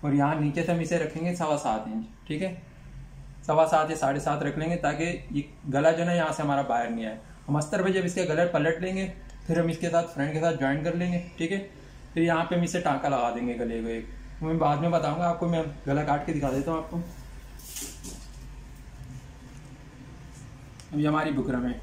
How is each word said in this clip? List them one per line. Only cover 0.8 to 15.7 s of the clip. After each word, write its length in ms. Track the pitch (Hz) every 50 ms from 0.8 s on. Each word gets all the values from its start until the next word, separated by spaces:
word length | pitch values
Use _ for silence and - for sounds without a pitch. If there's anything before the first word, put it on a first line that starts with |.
इसे 160 | 165 160 175 165
रखेंगे 380 | 160 151 - 160 165 180 175
सवा 220 | - 165 151 151 143
सात 280 | - 123 110 110 107 110
इंच, 180 | 107 110 110 - - - - -
ठीक 140 | 151 151
है, 100 | 185 190 175 - - - - - - - - - - - - - - - - - - -
सवा 180 | 151 156 160 160
सात 220 | 165 160 156 156
या 60 | 160 151
साढ़े 220 | - 135 139 143
सात 240 | - 151 147 143 139
रख 140 | 143 143 156
लेंगे, 180 | 156 160 175 170
ताकि 260 | - 143 151 - 160 170 175 - - -
ये 120 | - 143 143 - - - - 151
गला 240 | 131 139 151 160
जो 60 | 165 165
है 80 | 170
ना 80 | 175 175
यहाँ 180 | 175 160 156
से 120 | 143 - 151
हमारा 200 | 143 143 139 139
बाहर 260 | - 120 120 120 117
नहीं 160 | 117 113 113
आए। 140 | 110 110 110 - - - - - -
हम 100 | 139 151
अस्तर 260 | 147 - - 202 190
पे 80 | 196
जब 140 | 185 190 180
इसके 200 | 175 - 190 180
गला 200 | 151 151 156 175 175 175
पलट 280 | 156 147 165 165 165
लेंगे, 240 | 180 185 185 190 190 180 - - - - - - - -
फिर 120 | 170 170
हम 100 | 165 165
इसके 200 | 160 - - 170
साथ 140 | 165 170 170
फ्रंट 280 | - - 147 139 147 151
के 60 | 156
साथ 180 | 160 170 165 -
ज्वाइन 260 | 135 135 139 151 151
कर 120 | 170 170
लेंगे, 240 | 170 175 180 175 175 - - - -
ठीक 140 | 165 165
है। 80 | 190 202 196 - - - - - - - - - -
फिर 100 | 165 165
यहाँ 220 | 170 165 160 170
पे 100 | 170 180
हम 80 | 175 170
इसे 160 | 165 - -
टाँका 280 | - 160 139 135 - 147
लगा 200 | 139 123 120 120
देंगे 220 | 117 117 123 123 120
गले 260 | 113 120 113 117 113
को 80 | 113 113
एक, 180 | 117 117 - - - - - - - - 160
मैं 140 | 160 165 165
बाद 200 | 156 147 147 143
में 100 | 156 170
बताऊँगा 360 | 170 165 160 147 147 165 175 170
आपको, 200 | 170 170 180 170
मैं 160 | 170 165 165 151